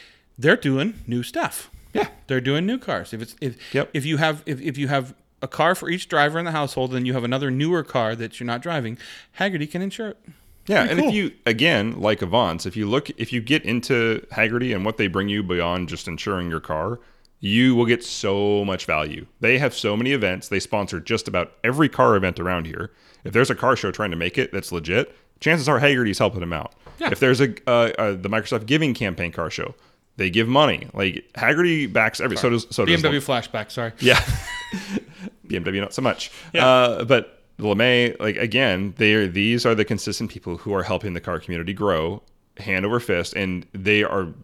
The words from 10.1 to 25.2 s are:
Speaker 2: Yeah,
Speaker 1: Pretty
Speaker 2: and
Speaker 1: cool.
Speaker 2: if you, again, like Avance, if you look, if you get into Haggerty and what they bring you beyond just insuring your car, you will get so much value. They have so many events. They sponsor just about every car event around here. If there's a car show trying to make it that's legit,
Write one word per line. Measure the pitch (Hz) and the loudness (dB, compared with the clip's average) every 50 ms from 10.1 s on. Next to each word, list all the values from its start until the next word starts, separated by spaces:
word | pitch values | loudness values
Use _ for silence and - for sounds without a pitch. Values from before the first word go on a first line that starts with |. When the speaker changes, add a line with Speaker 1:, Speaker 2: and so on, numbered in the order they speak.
| - _ _ - - _ _ - - _ _ | -10 _ _ -20 -20 _ _ -20 -20 _ _
Speaker 2:
Yeah, | - 208 180 247 | 0 2 2 4
Speaker 1:
Pretty | 233 | 4
Speaker 2:
and | 160 175 | 2 2
Speaker 1:
cool. | 311 269 | 2 2
Speaker 2:
if | 208 | 2
you, | 208 190 - - _ _ | 2 0 -2 -6 _ _
again, | 120 113 113 135 170 151 107 101 113 - - | 0 2 4 4 4 4 4 2 0 -4 0
like | 92 107 107 - | 0 0 2 0
Avance, | 98 87 92 120 117 87 82 85 - | 0 0 2 2 2 2 0 -4 -6
if | 95 - | -8 -4
you | 107 107 101 | -4 -2 0
look, | 117 127 110 - - - | 0 0 -2 -4 -8 -8
if | 117 - 123 | -8 -4 -4
you | 120 | -6
get | 110 110 147 151 - | 0 0 0 0 0
into | 98 117 120 117 - 135 120 113 113 110 113 - - | -2 -2 -2 0 0 2 2 2 2 0 -2 -4 -8
Haggerty | - - 110 110 113 120 127 123 | -2 0 0 0 0 -2 -2 -2
and | 110 92 95 | -2 -2 -2
what | 110 107 | -2 0
they | - 107 95 | 0 -2 0
bring | 82 98 98 104 | 0 0 -2 0
you | 101 104 | -2 -2
beyond | 101 87 90 87 85 85 87 92 90 82 | 0 0 0 0 0 0 0 -2 -4 -6
just | 85 80 - - | -6 -10 -8 -10
insuring | 80 80 - 104 98 90 87 87 | -10 -6 -4 -4 -2 -2 -2 -4
your | 80 78 | -6 -6
car, | - - 80 76 82 101 120 120 - - _ _ _ _ _ _ | -6 -4 -4 -4 -2 -4 -6 -8 -12 -20 _ _ _ _ _ _
you | - 98 104 117 123 131 123 | -2 2 4 6 6 6 6
will | 117 120 | 4 4
get | 113 120 117 | 4 2 0
so | - - - - - 101 98 101 101 104 104 101 101 | 0 -8 -10 -4 -2 0 0 2 2 2 2 2 0
much | 101 92 90 - | 0 -4 -4 -2
value. | - 82 78 76 76 76 80 - - _ _ | -2 -2 -2 -2 -4 -6 -10 -12 -16 _ _
They | - 113 127 143 | 0 2 2 2
have | 143 127 - | 2 -2 -2
so | - - 107 104 | -2 -2 0 0
many | 107 120 127 | 0 0 0
events. | 143 135 104 92 92 95 - - | 0 0 0 0 -2 -4 -4 -4
They | 101 95 | -2 -2
sponsor | - - - 104 98 92 - 85 | -2 -2 -2 -2 -2 -2 -6 -8
just | 80 - 113 107 - - | -4 -2 -2 -2 -2 -2
about | 98 90 85 - _ _ | -2 -2 -2 -2 _ _
every | - 113 127 147 160 135 | -2 0 2 4 2 2
car | - - 127 123 110 | 4 4 4 6 6
event | 98 92 90 85 - | 4 2 0 -2 -2
around | 87 90 90 85 82 | -4 -2 -2 -2 -4
here. | 82 - 85 85 - _ _ _ _ _ _ _ | -6 -8 -10 -10 -10 _ _ _ _ _ _ _
If | 127 - | 0 4
there's | 117 135 131 | 4 4 4
a | 123 | 2
car | - - 127 131 | 0 2 2 2
show | - - 98 | 2 0 -4
trying | 90 - 110 98 | -2 -2 -4 -4
to | 85 | -2
make | 82 85 90 - - | -2 -2 -2 0 -2
it | 127 - | -2 -2
that's | - 98 - - | -4 -6 -6 -4
legit, | 92 85 76 85 90 117 143 - - _ | -6 -6 -4 0 0 0 0 -2 -8 _